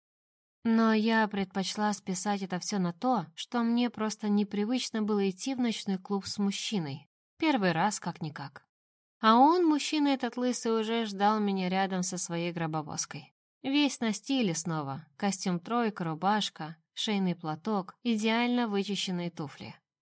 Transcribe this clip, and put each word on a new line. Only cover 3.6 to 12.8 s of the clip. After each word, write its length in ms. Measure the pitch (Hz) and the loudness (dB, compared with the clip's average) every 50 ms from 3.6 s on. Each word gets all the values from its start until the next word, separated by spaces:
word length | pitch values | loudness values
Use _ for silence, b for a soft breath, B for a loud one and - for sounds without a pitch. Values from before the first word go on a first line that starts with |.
мне 260 | 233 233 233 240 247 240 | 0 2 2 2 2 0
просто 400 | - 208 214 214 208 - 214 208 | -2 -4 -4 -4 -4 -2 0 2
непривычно 720 | 208 208 208 202 - 202 208 214 254 247 - - - 220 | 4 4 2 2 0 -2 0 0 0 -2 -2 -2 -2 -2
было 300 | 214 208 214 202 196 196 | 0 0 2 2 2 0
идти 240 | 185 190 - 269 269 | 0 -2 -4 -4 -2
в 40 | 247 | 0
ночной 380 | 247 233 214 - - 202 190 | 0 0 0 -2 -2 -2 -4
клуб 300 | 185 185 - 202 196 196 | -4 -2 -4 -4 -2 -2
с 100 | - - | -4 -2
мужчиной. 720 | 208 202 202 196 - - - 226 190 160 139 139 156 - _ _ _ _ _ _ - | 0 0 0 -2 -2 -4 -4 -2 -2 -2 -4 -6 -8 -12 _ _ _ _ _ _ -2
Первый 340 | 320 320 285 233 190 180 | 0 2 2 2 2 2
раз 260 | 160 160 180 208 - - | 2 2 2 0 0 -2
как-никак. 680 | - 180 160 - 165 151 151 - 139 139 - - - _ _ _ _ _ _ _ _ _ _ _ | -4 -6 -8 -6 -8 -8 -8 -10 -12 -12 -14 -20 -20 _ _ _ _ _ _ _ _ _ _ _
А 140 | 226 220 226 | 4 6 8
он, 300 | 240 269 302 349 359 349 | 8 8 8 6 6 4
мужчина 420 | 311 302 277 - - 311 302 285 285 | 4 2 2 0 -2 0 2 2 2
этот 280 | 269 262 254 233 - | 2 0 -2 -4 -2
лысый, 420 | 247 247 247 233 - - 226 226 226 | -2 -2 0 0 0 0 0 0 0
уже 280 | 214 220 233 233 226 | 0 0 0 -2 -2
ждал 340 | 208 196 190 202 208 220 214 | -2 0 2 2 4 4 4
меня 300 | 208 202 196 190 185 180 | 2 0 0 0 0 0
рядом 320 | 190 190 196 185 190 185 | 0 0 0 2 0 0
со 160 | 180 - 180 175 | -2 -2 -2 -4
своей 340 | - - 170 170 170 175 | -4 -4 -2 -2 -2 -2
гробовозкой. 800 | 170 175 165 160 156 156 | -2 -4 -4 -2 -4 -4